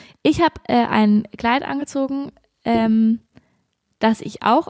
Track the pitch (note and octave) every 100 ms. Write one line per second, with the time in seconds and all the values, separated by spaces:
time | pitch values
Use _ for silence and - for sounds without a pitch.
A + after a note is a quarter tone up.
0 | - _ D4+ D#4 D#4+ - - B3 A#3 G#3+
1 | G#3+ G#3 A3+ - A#3 C4 - C#4 D4 C#4
2 | C4+ C4+ C#4+ _ _ _ A#3 A#3 A3+ A3
3 | A3 A3+ _ - _ _ _ _ _ -
4 | A3 A3 - - G#3+ C4+ -